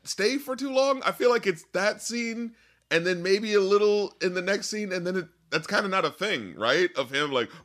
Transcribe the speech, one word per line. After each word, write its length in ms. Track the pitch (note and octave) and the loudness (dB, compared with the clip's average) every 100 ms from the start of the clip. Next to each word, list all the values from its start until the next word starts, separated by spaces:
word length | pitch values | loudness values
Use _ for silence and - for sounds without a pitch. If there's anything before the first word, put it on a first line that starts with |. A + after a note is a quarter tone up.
stay 340 | - - G#3 C#4 | -12 -2 0 0
for 180 | C4 B3+ | -4 -6
too 160 | C4+ | -2
long? 300 | C4 C#4 C4 | 2 2 2
I 80 | - | -2
feel 180 | - B3 | 2 2
like 160 | A#3 G3+ | 4 0
it's 200 | D#3+ - | -4 -6
that 280 | F3+ G3+ G#3+ | 0 0 -2
scene 540 | - A#3+ A#3 A3+ A#3 - _ _ _ | -6 -6 -6 -6 -10 -12 _ _ _
and 120 | E3 F3 | 0 2
then 160 | F3+ | 0
maybe 300 | F3+ G3+ G#3+ G#3 | 0 0 2 2
a 40 | |
little 560 | F#3+ G3+ G#3 G#3 G3+ - | 4 4 4 2 0 -2
in 140 | F#3 F3+ | -2 -2
the 60 | |
next 260 | F3+ G#3+ - | -2 -2 -4
scene, 240 | G#3+ G#3 | -6 -4
and 120 | F#3 F3 | -4 -2
then 120 | F#3 | -4
it, 100 | D#3+ _ _ | -6 _ _
that's 180 | D#3 - | -4 0
kinda 220 | G3+ G3+ | -2 0
not 160 | F#3+ D#3+ | 0 0
a 60 | |
thing, 440 | - G#3 D#3 F#2+ C#2+ | -2 -4 -4 -6 -2
right? 400 | A2 D3+ F3+ C3+ | 2 4 2 0
Of 140 | B2+ | -2
him, 200 | C#3 D3 | -2 0
like, 180 | C3 A2+ - | 0 -2 -4